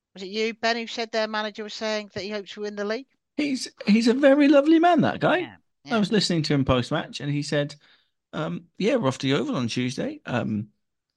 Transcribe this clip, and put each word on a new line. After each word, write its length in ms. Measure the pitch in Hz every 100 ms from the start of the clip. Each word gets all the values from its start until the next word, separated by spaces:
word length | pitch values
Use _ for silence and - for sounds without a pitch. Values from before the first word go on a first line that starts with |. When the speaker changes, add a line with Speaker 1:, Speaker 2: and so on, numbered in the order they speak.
| _
Speaker 1:
was 100 | 185
it 40 | 190
you, 280 | 208 220
Ben, 220 | 220 226 233
who 100 | 226
said 240 | - 226
their 160 | 226 220
manager 340 | 214 214 202
was 100 | 208
saying 360 | - 220 214 208
that 80 | 208
he 80 | 190
hopes 220 | 214 190
to 60 | -
win 140 | 208 208
the 80 |
league? 220 | 202 226 269 _ _ -
Speaker 2:
He's, 320 | 294 254 - - -
he's 200 | 208 233
a 60 |
very 340 | 254 285 277 277
lovely 300 | 294 294 330
man, 220 | 349 330
that 200 | 123 -
guy. 180 | 160 339
Speaker 1:
Yeah, 180 | 302 98 _ _ -
Speaker 2:
I 20 |
Speaker 1:
yeah. 80 | 233
Speaker 2:
was 140 | 185
listening 300 | 214 - 165
to 120 | 151
him 100 | 147
post-match, 560 | 135 127 120 147 - -
and 100 | 143
he 100 | 143
said, 320 | 143 151 147 147 _ _ _ _ _
um, 340 | 165 160 175 - -
"Yeah, 180 | 202 254
we're 120 | 135
off 100 | 127
to 100 | 135
Yeovil 280 | 139 285 208
on 120 | 117
Tuesday. 520 | 127 123 - 247 - -
Um, 420 | 123 - 107 110 _ _ _ _